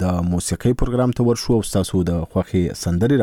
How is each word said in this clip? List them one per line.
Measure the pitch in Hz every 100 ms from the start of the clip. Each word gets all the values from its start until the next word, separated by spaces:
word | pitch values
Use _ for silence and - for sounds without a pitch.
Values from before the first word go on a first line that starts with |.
د | 90 87 87
موسیقۍ | 87 - 87 - -
پروګرام | 127 123 123 120
ته | 120
ورشو | 117 - 117
او | 98
ستاسو | 101 92 92 87
د | 85 80
خوښې | 95 90 95 87 -
سندرې | 90 87 127 139